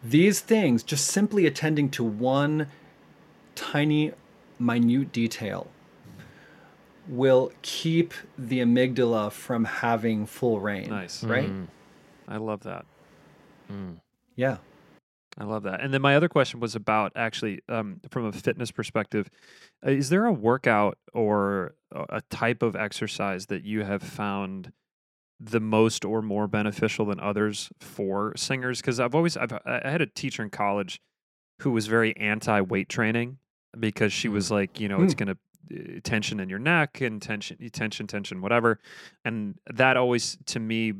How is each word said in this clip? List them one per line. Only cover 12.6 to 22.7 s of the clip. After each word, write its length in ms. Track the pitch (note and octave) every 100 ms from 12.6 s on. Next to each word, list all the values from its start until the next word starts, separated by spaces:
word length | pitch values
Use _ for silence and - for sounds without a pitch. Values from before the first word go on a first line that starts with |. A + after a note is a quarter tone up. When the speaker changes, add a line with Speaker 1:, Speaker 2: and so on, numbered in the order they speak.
Speaker 2:
that. 240 | G#2 F2+ D#2+ _ _ _ - _ _ _ _
Speaker 3:
Mm. 260 | G2+ F#2+ E2 _ _ _ -
Speaker 1:
Yeah. 220 | B2+ G#2 - _ _ _ _ _ _ -
Speaker 2:
I 80 |
love 200 | G#2 G#2+
that. 160 | G2+ F#2
And 120 | C3+
then 80 | C3+
my 120 | C#3
other 140 | C#3 E3+
question 320 | - C3 A#2+
was 140 | A#2 A2+
about 360 | G#2 A2 G2+ -
actually, 440 | A#2 - A2+ G2 -
um, 320 | A#2+ G#2 F#2 -
from 160 | - A2+
a 60 |
fitness 380 | G2+ - - A#2+
perspective, 580 | - A2+ - G#2 G#2+ G2+ _ - - - _
uh, 60 | -
is 200 | C3+ C3+
there 160 | F3+ A#3
a 60 |
workout 680 | D#3+ G#2+ B2+ - G#2+ G#2 - -
or 640 | A#2 A2 G#2 G2 G2+ F2+ - _
a, 160 | - D2 A2
a 40 | -
type 320 | - A#2 A#2+
of 140 | A#2